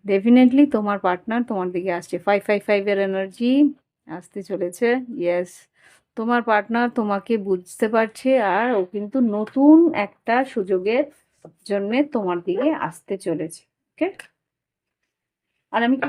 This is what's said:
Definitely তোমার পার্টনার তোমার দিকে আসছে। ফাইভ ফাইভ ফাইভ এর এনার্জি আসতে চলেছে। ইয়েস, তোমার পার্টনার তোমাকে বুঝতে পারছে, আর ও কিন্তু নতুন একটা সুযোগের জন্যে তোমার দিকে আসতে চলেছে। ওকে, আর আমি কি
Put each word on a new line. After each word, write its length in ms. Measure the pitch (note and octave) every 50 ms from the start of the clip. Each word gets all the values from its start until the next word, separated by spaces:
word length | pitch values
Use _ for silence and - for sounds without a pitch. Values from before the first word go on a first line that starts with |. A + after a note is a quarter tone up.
| _
Definitely 640 | G3 G3 G3 G3 A#3 B3 B3+ B3+ B3 B3 C#4 D4 C#4
তোমার 280 | - G#3+ G#3 G#3 G3+ G3
পার্টনার 440 | - F#3 F3+ F3+ - - A3 A#3+
তোমার 280 | A#3+ A#3+ A3+ F#3+ F3+ F3+
দিকে 220 | F3+ F3 F3+ F#3+
আসছে। 260 | F3 F3 E3 - - E3+
ফাইভ 240 | - G3+ G3+ G3+
ফাইভ 200 | - - G#3 G3+
ফাইভ 260 | - - G#3 G3+ G3 G#3
এর 100 | G3+ G3
এনার্জি 760 | G3 G3 F#3+ F#3+ F#3+ G3 F#3 - A#3+ B3 C4 C#4 D4 C#4+ D4 - _ _ _ _ _
আসতে 360 | - - F3+ - _ _ G3+
চলেছে। 520 | F#3 - G3 F3+ A#3 C4+ F3+ - A#3+ A#3 A#3+ C4 B3+ A#3+
ইয়েস, 600 | A3+ - F3 F3 F3 F3+ F3+ F3+ - - _ _ _ _ _ _ _ _ _ _ _
তোমার 260 | - A3+ A#3 A#3+ A#3+
পার্টনার 480 | A3+ A#3 G#3+ G#3 G3+ G#3 A3+ A#3 A#3+ A#3+
তোমাকে 460 | A#3 B3 G#3+ G#3 G3+ G3 - - A#3
বুঝতে 520 | G#3+ G3 G3+ F#3+ F3+ F3+ - - - A#3 G#3+
পারছে, 520 | A3 A3+ A3+ G#3+ - - - B3+ C4 B3+
আর 320 | G#3+ G3 F3 G3 A#3 B3 B3
ও 100 | G3+ F#3
কিন্তু 360 | F#3 - G3+ G#3 G3+ - C4+
নতুন 720 | B3 A3+ G3+ G#3 G#3+ - - C4 C#4 D4 D#4 D#4+ E4+ E4 D#4+
একটা 500 | G#3 G3+ G3 - _ _ - A#3 B3+ C4
সুযোগের 600 | C4 - A#3 F#3+ F3+ G3 F#3 F#3 G#3 A3+ C4 D4+ D4 _ _ _ _ _ _ _ - _ _ _
জন্যে 400 | - G3+ G3+ G3+ G3+ A3+ C4 D4
তোমার 360 | C#4+ - A#3 G3+ F3+ F3 F3
দিকে 320 | F3 F#3+ F3+ G3 B3+ D#4
আসতে 460 | D4+ - - E3 E3 - _ - G3+ F#3+
চলেছে। 460 | - F3+ E3 D#3 D#3 E3 - - _ _ _ _ _ _
ওকে, 200 | _ _ D4+ F#4+ G4 - - _ _ _ _ _ _ _ _ _ _ _ _ _ _ _ _ _ _ _ _ _ _ _ _ _ _ _ _ _
আর 120 | - A3+
আমি 140 | A#3 A#3+ C4+
কি 120 | C4 -